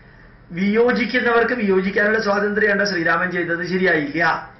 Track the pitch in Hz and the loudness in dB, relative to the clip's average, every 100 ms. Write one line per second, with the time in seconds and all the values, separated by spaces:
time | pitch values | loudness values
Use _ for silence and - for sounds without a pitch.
0 | - - - - - 170 202 220 240 240 | -20 -20 -20 -20 -12 -4 0 2 2 2
1 | 240 247 240 233 226 247 196 190 190 214 | 0 0 2 2 2 0 2 2 0 0
2 | 208 220 202 202 208 208 208 202 196 175 | 0 2 0 0 0 0 0 2 0 0
3 | 165 170 180 175 165 170 175 185 185 160 | 0 0 -2 -4 -4 -4 -2 0 0 0
4 | 139 156 165 - - | -2 -2 -2 -2 -8